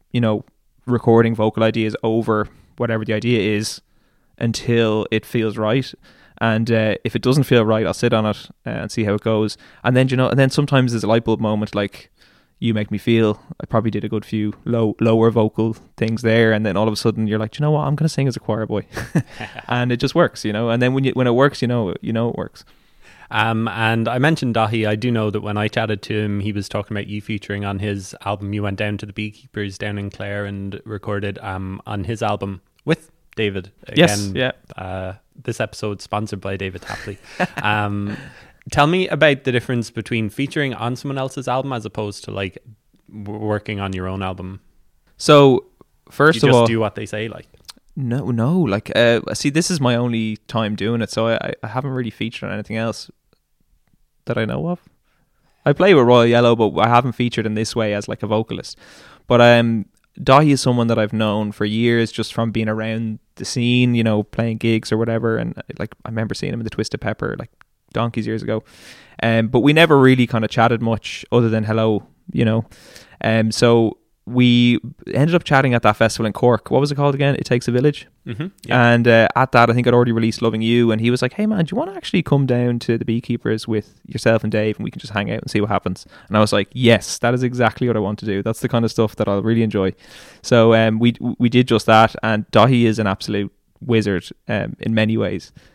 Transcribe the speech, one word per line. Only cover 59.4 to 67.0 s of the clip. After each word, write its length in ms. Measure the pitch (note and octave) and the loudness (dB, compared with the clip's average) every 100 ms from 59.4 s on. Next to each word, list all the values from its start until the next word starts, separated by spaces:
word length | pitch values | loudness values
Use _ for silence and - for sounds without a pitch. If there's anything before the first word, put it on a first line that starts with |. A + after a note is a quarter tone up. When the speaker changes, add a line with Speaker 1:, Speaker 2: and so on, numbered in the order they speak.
Speaker 1:
um, 460 | A#2+ A#2+ A#2 A2+ G2 _ _ - | 8 6 4 0 -4 _ _ -4
Dahi 320 | C3 C3+ D3+ | 4 6 6
is 80 | C3+ | 2
someone 260 | C3+ A#2+ A#2 | 2 2 2
that 100 | A2 | 2
I've 140 | G#2 | 0
known 360 | A2 A2 G#2 G#2+ | 0 0 0 -4
for 140 | - | -4
years, 480 | G#2+ A2 A#2 A#2 A2+ | -2 0 2 2 0
just 220 | - G#2+ | -4 -6
from 160 | - A2+ | -4 -4
being 160 | G#2+ A2 | -2 -4
around 500 | A2 A2 A2+ A2+ G#2+ _ - | -4 -6 -6 -6 -10 _ -14
the 80 | |
scene, 500 | - B2+ A#2+ B2 B2 | -8 -2 2 2 2
you 100 | A#2+ | 2
know, 180 | A2+ G#2+ | 2 0
playing 360 | G#2 - A#2 A2 | -2 -4 -4 -2
gigs 340 | A2+ A2 - | 0 0 0
or 60 | A2 | -2
whatever. 400 | A#2 A2+ A#2 A2+ | -2 -2 -2 -2
And, 220 | A#2 - - - | -4 -8 -14 -12
like, 160 | A2 - | -12 -12
I 40 | - | -10
remember 240 | A2+ A2 | -6 -6
seeing 180 | - - | -6 -6
him 80 | A#2 | -6
in 40 | |
the 60 | A2+ | -8
Twisted 300 | - A2 - | -6 -6 -6